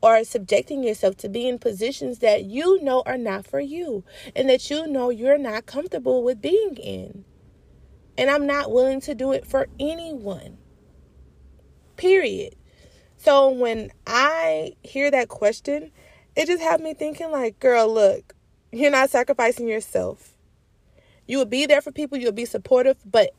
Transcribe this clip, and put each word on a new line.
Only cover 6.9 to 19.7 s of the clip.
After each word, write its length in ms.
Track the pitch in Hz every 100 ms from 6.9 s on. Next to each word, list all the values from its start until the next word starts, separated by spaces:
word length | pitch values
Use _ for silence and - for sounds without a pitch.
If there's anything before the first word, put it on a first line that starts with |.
| 185 185 202 - _ _ _ _ _ - - _ -
And 140 | 262
I'm 160 | 294 285
not 240 | 285 247
willing 300 | 240 262 269
to 120 | 302
do 180 | 240 262
it 140 | 262 -
for 220 | 269 269 -
anyone. 760 | 285 330 330 277 202 180 - - _ _ _ _ _ _ - _ - _ _ _ _ -
Period. 580 | 359 381 262 190 - - _ _ - _ _ _
So 320 | 311 277 269
when 420 | 254 240 226 214 - -
I 680 | 240 285 330 - 311 160 -
hear 300 | - 269 285
that 160 | 269 233
question, 640 | - 208 226 - 294 311 _ _ _ _ -
it 120 | 311
just 160 | 349
had 180 | 320 330
me 120 | 320
thinking, 380 | 302 302 294 330
like, 280 | 294 233 -
"Girl, 340 | 262 240 220
look, 400 | 226 196 202 - _ _ _ _
you're 200 | 233 285
not 180 | 269 269
sacrificing 580 | 247 254 262 233 240
yourself." 680 | 233